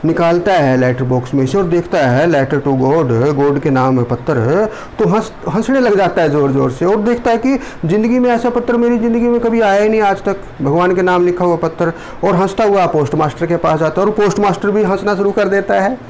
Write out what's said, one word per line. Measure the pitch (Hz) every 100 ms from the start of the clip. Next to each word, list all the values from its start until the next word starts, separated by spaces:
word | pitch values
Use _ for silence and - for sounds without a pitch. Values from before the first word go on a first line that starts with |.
| 156
निकालता | 165 170 175 175
है | 185 139 127
लेटर | 127 127
बॉक्स | 127 127 127
में | 139 135
से | 202
और |
देखता | 180 170 170 175
है, | 135 127 170
"Letter | 147 135 147
to | 143
God", | 135 135 160 135 113 139 143
गॉड | 143 143
के | 151
नाम | 131 131 131
है |
पत्र, | 120 120 - 135 113 175 214 - - -
तो | 208
हंस, | 208 214 - 175
हंसने | 180 226 269
लग | 247 202
जाता | 180 185
है | 160
ज़ोर | 147 139
ज़ोर | 135 131
से | 123 175
और | 214
देखता | 214 240 240
है | 226
कि | 254 269 - - 160
ज़िंदगी | 208 220 247
में | 247
ऐसा | 233 240
पत्र | 240 240 240
मेरी | 240 240
ज़िंदगी | 233 233 240
में | 240
कभी | 233 226
आया | 214 196
ही | 214
नहीं | 220
आज | 202 196
तक, | 196 196 - -
भगवान | 139 165 180 185
के |
नाम | 185 180 180
लिखा | 175 180
हुआ | 165
पत्र। | 165 160 170 - - -
और | 180 180
हंसता | 190 196
हुआ | 214 196 175
पोस्ट | 156 143 156
मास्टर | 156 - 165
के | 170
पास | 160 156
जाता | 156 165
है | 202
और |
पोस्ट | 208 208 -
मास्टर | 208 180 208
भी | 208
हंसना | 190 190 196 196
शुरू | 196
कर | 202 196
देता | 196 196 196
है | 196 254 -